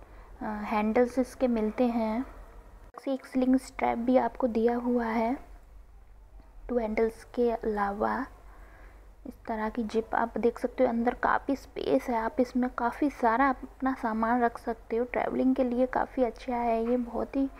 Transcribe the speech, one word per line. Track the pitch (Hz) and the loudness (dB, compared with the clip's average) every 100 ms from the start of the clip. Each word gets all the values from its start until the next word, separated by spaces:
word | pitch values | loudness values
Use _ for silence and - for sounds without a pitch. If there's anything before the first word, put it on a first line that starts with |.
| - - - - | -20 -20 -18 -10
handles | 226 208 208 214 214 226 247 269 | -8 -8 -2 0 2 4 4 2
इसके | 247 - 254 | -2 0 0
मिलते | 226 214 233 247 | 2 0 2 0
हैं। | 233 220 226 269 - - - - - - - 285 | 2 0 -2 -6 -12 -20 -20 -20 -20 -20 -10 -6
एक | 262 - | -6 -4
sling | 262 254 262 | 0 4 2
strap | - - 247 240 | 2 -2 0 0
भी | 240 254 | 4 4
आपको | 233 - 254 | 2 0 0
दिया | 220 233 240 | 2 2 2
हुआ | 247 240 | 0 0
है | 226 226 226 285 - - - - - - - - - - - - - | 0 0 0 -2 -8 -20 -20 -20 -20 -20 -20 -20 -20 -20 -20 -14 -4
Two | 240 | -2
handles | 220 220 226 - | 0 0 0 -2
के | - - 240 | -6 0 0
अलावा। | 226 226 202 202 202 220 220 - - - - - - - - - - - | 0 -2 -2 -2 0 -2 -2 -6 -12 -20 -20 -20 -20 -20 -20 -20 -18 -18
इस | - - | -12 -8
तरह | 220 220 | -4 -4
की | 240 | -4
zip | 214 226 220 | -2 -2 0
आप | - 233 220 | 0 0 0
देख | 233 - | 0 0
सकते | 240 - | -2 2
हो, | 247 | 2
अंदर | 233 233 | 2 0
काफ़ी | 240 - - - 269 | 2 2 2 0 -6
space | - - - 262 - | -6 -6 0 0 0
है, | 226 | -2
आप | 226 - | 0 0
इसमें | 247 247 254 | 0 0 -2
काफ़ी | - 240 - 294 | 0 -2 0 -2
सारा | - 233 233 277 | 2 2 4 2
अपना | 254 - - 262 | 0 -8 -4 -4
सामान | 262 226 220 226 247 | -2 -2 0 2 4
रख | 233 - | 2 0
सकते | - 226 - 226 | -8 -8 -4 -2
हो। | |
Traveling | 247 220 - 247 254 | 0 -2 0 2 2
के | 262 | 4
लिए | 254 240 254 | 2 2 2
काफ़ी | - - - | 0 0 0
अच्छा | 240 - - 240 | 0 -2 -6 -2
है | 240 226 233 | 0 0 2
ये, | 247 | 0
बहुत | 233 226 226 277 | -2 -6 -4 -2
ही | 269 | -2